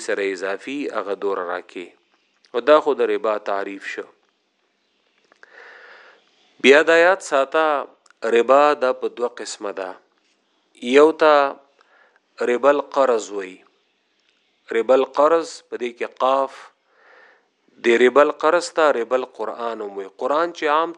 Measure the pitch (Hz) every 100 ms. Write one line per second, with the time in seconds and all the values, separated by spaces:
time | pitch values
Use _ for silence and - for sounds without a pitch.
0 | 113 101 98 90 95 98 131 143 - 110
1 | 98 95 101 95 87 90 - 95 87 _
2 | _ _ _ _ _ 120 120 151 151 120
3 | 113 101 110 104 - 98 98 98 - -
4 | - _ _ _ _ _ _ _ _ _
5 | _ _ _ _ - - - - - -
6 | - _ _ _ _ _ 127 147 160 165
7 | 175 190 - 139 135 160 156 139 - _
8 | _ _ 113 117 117 139 147 135 127 127
9 | 110 117 120 - 104 - 104 92 92 92
10 | _ _ _ _ _ _ _ _ 123 135
11 | 156 156 156 147 139 - _ _ _ _
12 | _ _ _ - 120 120 139 147 - 139
13 | 127 113 98 101 95 92 _ _ _ _
14 | _ _ _ _ _ _ - 113 110 135
15 | 131 - 151 165 151 - _ 110 123 120
16 | 107 - 127 135 135 - - _ _ _
17 | _ _ _ _ _ _ _ _ 120 117
18 | 123 135 147 - 156 175 170 170 151 123
19 | 113 127 123 - 107 117 117 110 104 98
20 | 95 - 127 147 170 170 151 151 165